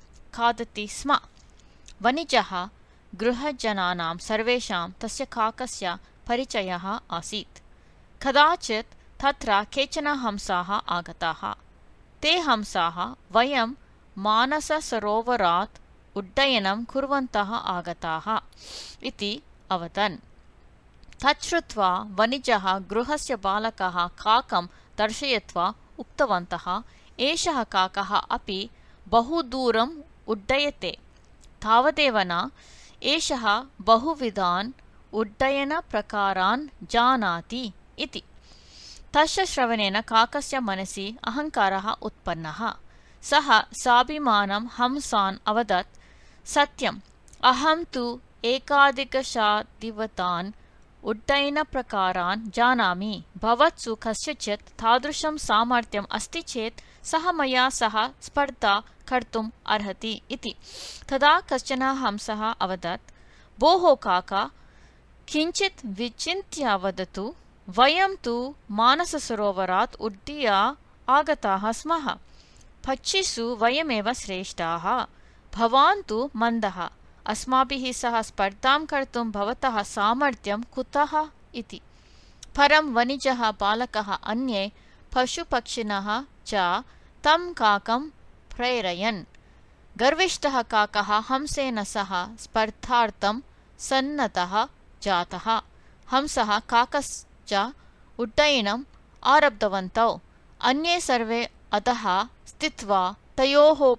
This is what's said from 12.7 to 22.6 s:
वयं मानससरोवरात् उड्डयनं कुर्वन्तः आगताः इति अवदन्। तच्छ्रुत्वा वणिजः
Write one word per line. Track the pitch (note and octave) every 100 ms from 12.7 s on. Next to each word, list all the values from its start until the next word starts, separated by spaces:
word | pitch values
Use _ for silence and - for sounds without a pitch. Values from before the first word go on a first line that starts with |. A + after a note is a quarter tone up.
| F#3+ E3+ F3 F#3+ C4 -
वयं | G#3+ C4 C#4 A3 C#4 - - - G3
मानससरोवरात् | G#3 A3 C4 D4+ - D#4 - A3+ G#3 G#3+ A#3 A#3+ F3 F3 A3 - - - - G3+
उड्डयनं | F#3 C#4 C#4 A#3+ F#3+ G#3+
कुर्वन्तः | A#3 C4+ C#4 C#4 B3+ G#3+ G3+
आगताः | A#3 - F3+ E3+ E3 E3 D#3+ G3+ A3 - - - - - -
इति | - - G#3 B3+ - - -
अवदन्। | F3+ E3+ G3 G#3 D#3 - - - - - - - - - -
तच्छ्रुत्वा | C4+ D4+ - E4+ - G#3+ F#3 F#3 G#3+
वणिजः | F#3+ A#3 C4+ B3+ G#3